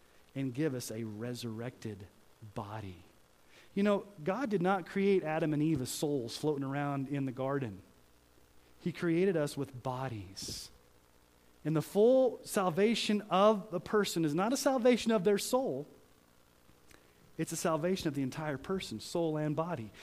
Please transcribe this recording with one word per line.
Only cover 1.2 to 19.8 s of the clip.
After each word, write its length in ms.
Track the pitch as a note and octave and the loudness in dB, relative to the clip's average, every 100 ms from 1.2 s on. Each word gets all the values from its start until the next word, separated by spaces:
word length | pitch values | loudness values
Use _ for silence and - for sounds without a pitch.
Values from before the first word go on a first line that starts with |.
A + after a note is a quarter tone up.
| A#2+ B2 A#2+ A2 A#2+ - A2+ G2 G2 - - - G#2+ | -8 -6 -6 -6 -8 -8 -10 -10 -14 -20 -20 -20 -14
body. 480 | A2 G2+ A2 G2 F2 - _ - _ - - - | -10 -8 -10 -10 -14 -20 _ -20 _ -20 -20 -10
You 100 | - | 0
know, 220 | G3+ G3+ - - | 2 2 -2 -8
God 280 | D3+ G3 C4+ | -4 -2 0
did 100 | G3+ | 0
not 240 | F3 G3 | 2 0
create 400 | E3 G3 G3 F#3+ | 0 0 2 2
Adam 300 | D#3 D#3 D#3+ | 2 0 0
and 80 | D3 | 2
Eve 180 | D3+ D3+ | 2 2
as 80 | B2+ | -2
souls 480 | - D3+ C#3+ A#2 - | -2 -2 0 -4 -4
floating 260 | D3+ C#3+ | -2 -2
around 460 | C3+ C#3 C#3+ C#3 C3+ | -2 -2 -2 -2 -4
in 160 | C#3+ | -4
the 80 | C3+ | -4
garden. 460 | A#2+ C3 C#3+ B2 F#2+ - - _ _ _ _ _ - - - | -2 -2 -2 -2 -8 -16 -20 _ _ _ _ _ -20 -20 -6
He 120 | F3 | -6
created 420 | - F3 E3 F#3+ | -2 0 4 4
us 220 | E3 D3 C#3+ | 4 0 -2
with 260 | C3+ B2+ | -6 -6
bodies. 880 | C3 B2+ C3 A2 F#2+ G2 - - - - - - _ _ _ _ _ _ | -6 -4 -4 -6 -10 -12 -10 -10 -12 -20 -20 -20 _ _ _ _ _ _
And 100 | - | -2
the 60 | D#3 | -2
full 600 | D3 G3 A3 C4 C4 - | 0 4 6 8 6 2
salvation 800 | - - F#3 D#3+ G#3 A3 - G#3 - | -4 0 0 4 2 2 0 0 2
of 360 | F3 G#3 A3 - | 4 6 4 0
a 80 | E3+ | -6
person 460 | - A3 G3 F3 D#3+ | 0 0 2 2 0
is 80 | |
not 180 | D3+ G3+ | 2 0
a 60 | C4+ | 2
salvation 520 | D4 C4 A#3+ A#3+ A3+ | 2 4 4 4 4
of 140 | A3 | 4
their 140 | F#3 G3+ | 4 2
soul. 500 | - B3+ B3+ C3 D3 - _ _ _ _ _ _ - - - - _ _ - - | 2 0 0 -4 -8 -16 _ _ _ _ _ _ -20 -20 -20 -20 _ _ -16 -8
It's 140 | D#3+ | -6
a 40 | E3 | -2
salvation 520 | F#3 D#3+ E3+ F#3+ E3 | 0 2 0 0 -2
of 60 | |
the 80 | C#3 | -2
entire 360 | C3+ C#3 D#3 C3+ | -2 -4 -4 -4
person, 420 | - F#3+ - G#2+ | -4 -4 -4 -10
soul 380 | - F3 E3 D3+ | -4 -2 0 0
and 180 | D3+ D3 | 0 0
body. 340 | E3 E3 | -2 -4